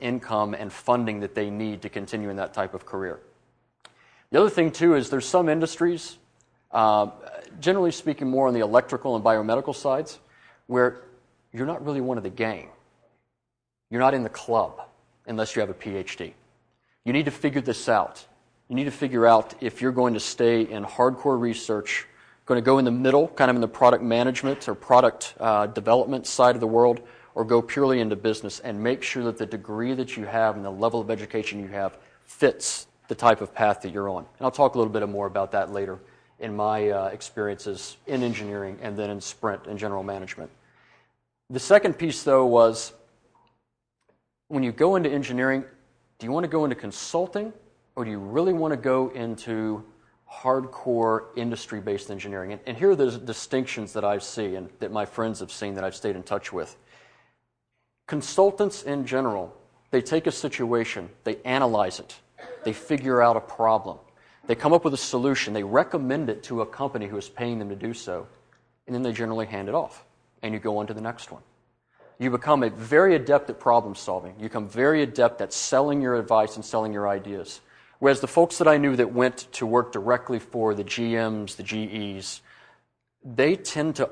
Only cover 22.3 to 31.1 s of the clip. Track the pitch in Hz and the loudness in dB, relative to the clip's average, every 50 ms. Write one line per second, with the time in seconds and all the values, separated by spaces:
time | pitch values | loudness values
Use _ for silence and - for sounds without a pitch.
22.3 | _ _ _ - 127 120 113 127 135 139 127 123 117 127 131 131 135 143 160 - | _ _ _ 0 0 2 4 6 6 6 6 4 2 2 2 4 6 6 4 4
23.3 | - - 139 127 123 123 113 107 - - 131 123 123 - 120 117 113 120 123 131 | 2 4 4 4 4 2 0 -2 2 6 6 6 6 6 2 0 2 2 2 0
24.3 | 123 - - 135 143 143 - - 101 - - - 131 127 123 117 - - - - | 0 -2 -2 -4 -4 -4 -4 -8 -8 -6 2 6 8 8 8 6 4 0 -12 -12
25.3 | - - - 113 107 104 104 104 113 113 101 113 117 127 120 120 139 127 - - | -8 -2 0 2 2 2 2 0 -2 -4 2 4 4 4 4 2 -2 -6 -6 -6
26.3 | - - 123 123 123 117 117 110 113 117 120 120 120 120 - - - - - - | 2 4 6 6 6 4 0 2 4 6 6 4 4 0 -6 -18 -20 -20 -20 -12
27.3 | - 110 113 110 120 117 117 - - 139 139 135 131 123 113 107 107 95 104 110 | -6 -4 0 4 4 2 2 2 0 2 2 2 4 2 0 -2 -2 -2 -2 -2
28.3 | 110 - - 101 - - - 123 104 104 110 120 135 135 - - - 131 120 117 | -2 -2 -6 -12 -12 -10 -10 -10 -8 -4 -2 -2 -2 -2 -4 -6 -4 -4 -4 -4
29.3 | 110 - 113 98 117 104 95 - 107 110 117 127 135 127 127 123 - 117 104 101 | -4 -4 -6 -6 -8 -10 -10 -8 -6 -4 -4 -4 -2 -4 -4 -6 -6 -10 -8 -4
30.3 | 110 113 110 110 101 101 98 98 95 95 110 117 110 117 107 104 | 0 2 2 2 0 -2 -6 -8 -4 0 0 0 0 0 -2 -2